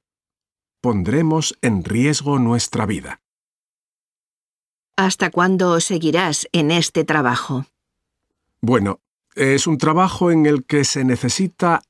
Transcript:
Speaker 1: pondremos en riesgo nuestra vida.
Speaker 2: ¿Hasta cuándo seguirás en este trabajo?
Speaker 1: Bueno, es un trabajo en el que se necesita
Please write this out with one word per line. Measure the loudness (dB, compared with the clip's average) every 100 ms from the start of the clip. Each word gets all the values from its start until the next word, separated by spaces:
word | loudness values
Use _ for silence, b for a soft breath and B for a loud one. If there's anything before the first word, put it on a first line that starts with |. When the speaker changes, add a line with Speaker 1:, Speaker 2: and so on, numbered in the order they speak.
| _ _ _ _ _ _ _ _
Speaker 1:
pondremos | -2 -2 0 0 0 0 -2 -4
en | -2 -2
riesgo | -2 0 0 0 -2 0
nuestra | 0 0 -2 -4
vida. | -4 -6 -10 -16 _ _ _ _ _ _ _ _ _ _ _ _ _ _ _ _ _ -2
Speaker 2:
¿Hasta | -2 0 -2
cuándo | 0 2 2 2 2
seguirás | 0 -2 0 0 0 -2 -2
en | 0 2
este | 2 0 -2
trabajo? | 0 0 0 0 -4 -6 -8 _ _ _ _ _ _ _ _ _
Speaker 1:
Bueno, | 0 2 0 -4 _ _ _ -2
es | 0 2 0
un | 0
trabajo | 2 2 0 0 2
en | 4 4
el | 2
que | 0 -2
se | -2 -2
necesita | -2 0 -2 -2 -4 -2 0 0